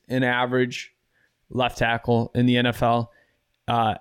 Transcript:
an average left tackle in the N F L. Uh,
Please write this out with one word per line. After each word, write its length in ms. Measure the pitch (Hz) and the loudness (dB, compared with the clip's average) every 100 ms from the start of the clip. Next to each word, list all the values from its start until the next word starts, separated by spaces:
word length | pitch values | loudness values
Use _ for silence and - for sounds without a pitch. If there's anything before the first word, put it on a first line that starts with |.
| - | -6
an 140 | 127 | -2
average 720 | 123 123 123 127 127 - - _ _ _ _ _ - | 0 0 0 0 0 -4 -14 _ _ _ _ _ -10
left 280 | 120 123 - | -4 -2 -2
tackle 540 | 117 117 - 117 117 123 | -2 -2 0 0 0 0
in 100 | 123 | 2
the 120 | 123 | 4
N 80 | 123 | 0
F 180 | 117 | 0
L. 260 | 120 117 113 _ _ _ _ _ - | 0 0 -2 _ _ _ _ _ -4
Uh, 260 | 117 110 - | 0 0 -2